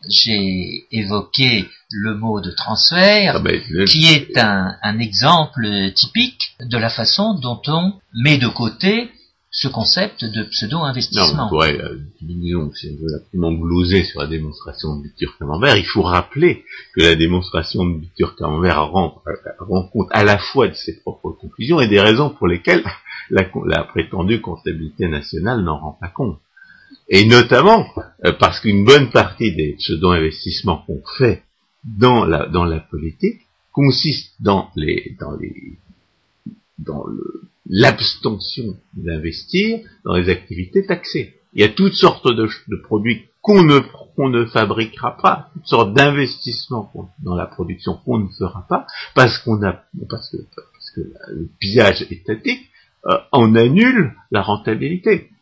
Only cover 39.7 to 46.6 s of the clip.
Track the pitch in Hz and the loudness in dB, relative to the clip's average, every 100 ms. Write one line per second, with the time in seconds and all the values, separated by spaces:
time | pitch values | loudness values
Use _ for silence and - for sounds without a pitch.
39.7 | 226 - _ - 90 90 90 - 85 90 | -4 -10 _ -2 0 0 -2 -4 -12 -2
40.7 | 196 196 175 - 156 98 _ _ - 104 | -2 -2 -6 -6 -8 -10 _ _ 2 2
41.7 | - 196 190 180 - 131 117 110 - - | 4 0 4 2 4 0 0 -2 -4 -10
42.7 | 107 - 107 110 117 - _ - 202 160 | -12 -4 -2 -2 -4 -8 _ 4 6 8
43.7 | 143 127 - - - 139 120 113 127 107 | 6 4 -14 -14 -2 0 0 0 0 0
44.7 | 107 113 - 120 - 190 175 - - - | 0 -4 -4 -8 0 0 0 -6 -18 0
45.7 | 127 110 110 143 143 131 - - 113 | 2 2 4 4 2 -2 -6 -12 -12